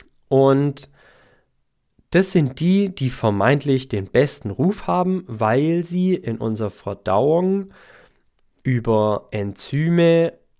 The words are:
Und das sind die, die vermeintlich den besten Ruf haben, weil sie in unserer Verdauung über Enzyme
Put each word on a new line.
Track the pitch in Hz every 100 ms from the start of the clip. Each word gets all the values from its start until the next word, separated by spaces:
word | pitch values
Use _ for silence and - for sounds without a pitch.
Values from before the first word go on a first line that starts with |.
| - _ -
Und | 135 135 135 143 143 - _ _ _ _ _ _ _ _ _ _ _ -
das | 170 185
sind | 185 139 -
die, | 170 190 202
die | 185 131
vermeintlich | - 113 101 104 143 143 131 131
den | 107 98
besten | 120 143 - 107
Ruf | 98 160 208 -
haben, | 180 185 185 175
weil | 110 110 123 151 170
sie | 170 175 185
in | 180 147 113
unserer | 113 110 107
Verdauung | - - 101 - 98 131 165 185 196 190 - - - _ _ _ _ _ _
über | - 123 113 110 107 104 -
Enzyme | 107 101 101 - 139 160 170 170 165 165 - _ _